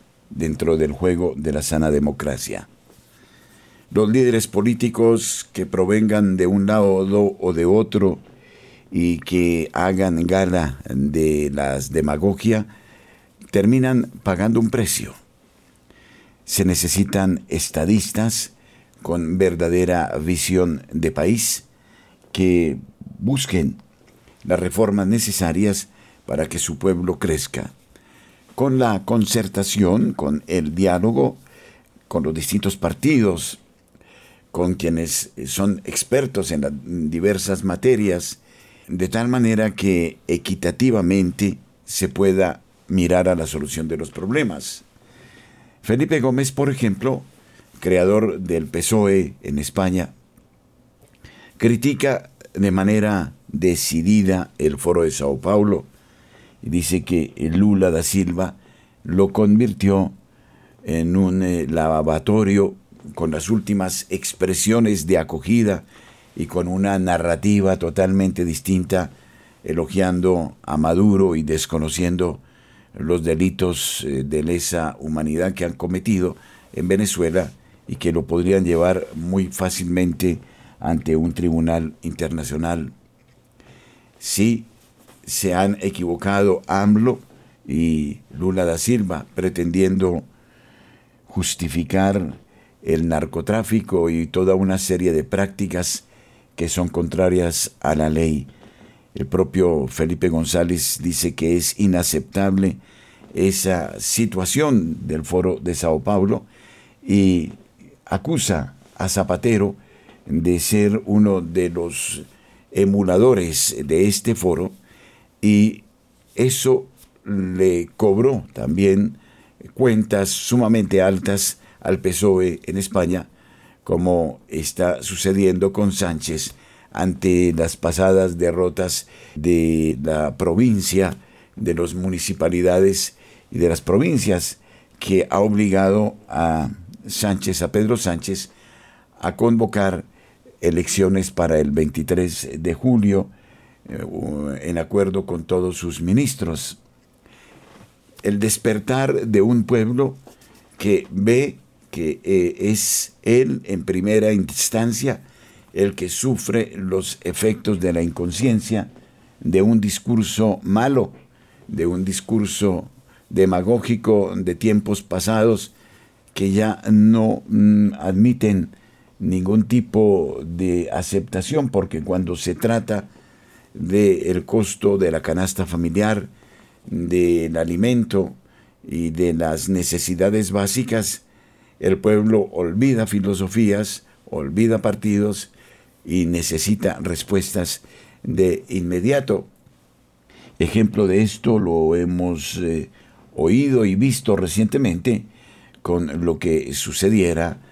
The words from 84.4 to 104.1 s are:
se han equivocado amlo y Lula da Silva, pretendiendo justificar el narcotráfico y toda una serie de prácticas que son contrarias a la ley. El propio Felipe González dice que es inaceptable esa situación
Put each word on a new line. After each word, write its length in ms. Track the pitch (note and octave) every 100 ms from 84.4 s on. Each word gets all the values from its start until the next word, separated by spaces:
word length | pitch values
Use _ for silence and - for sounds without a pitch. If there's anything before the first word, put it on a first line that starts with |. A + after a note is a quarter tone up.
| A2 A2+ A2+ _ _ _ - _
se 300 | - - F#2+
han 240 | F2 G2 G2+
equivocado 840 | F#2+ F#2+ F2 E2+ G2 G2 G2+ F2 -
amlo 540 | G2 G#2 G#2 A#2 A#2+ - - _ _ -
y 540 | D#2 E2 D#2 D2 - - -
Lula 280 | F#2 F#2
da 140 | F2 E2
Silva, 480 | - A#2+ F#2+ D#2+ -
pretendiendo 880 | - F2+ E2+ E2+ F2 F#2+ F#2 F#2 E2+ - _ _ _ _ _ - _ _ _ _
justificar 1080 | - F2 - E2 D#2+ D2 F#2+ G2 G2 E2 - - _ _ _
el 260 | - D#2+ E2
narcotráfico 1040 | D#2 D#2+ E2 - A2 G#2+ A2 - F#2 E2+
y 160 | E2 D#2+
toda 280 | F#2+ F#2
una 240 | F#2 F#2+ F#2+
serie 340 | - F2+ F2+
de 120 | D#2+
prácticas 800 | - F#2+ G2 - G2 F2+ F2+ - - _ _ _ _ -
que 120 | E2
son 200 | F2+ F2+
contrarias 840 | E2+ E2+ E2+ F#2 F2+ F2 D#2+ - -
a 140 | -
la 140 | D2+ D#2
ley. 380 | D#2 E2 D2+ C2 - - - - _ _
El 120 | - -
propio 640 | F2+ F#2 F#2 F2+ D#2+ C2
Felipe 400 | - D#2+ E2+ F#2
González 720 | D#2+ D#2 F2+ E2+ F2 D2+ -
dice 320 | F2 D#2 F2
que 220 | - D#2+ F2
es 220 | D#2+ -
inaceptable 960 | G2+ F2 F2 D2+ - G2 G2 F#2+ G2 - - - - _ -
esa 640 | - F#2+ F#2+ F#2+ F2+ D2+ -
situación 1080 | -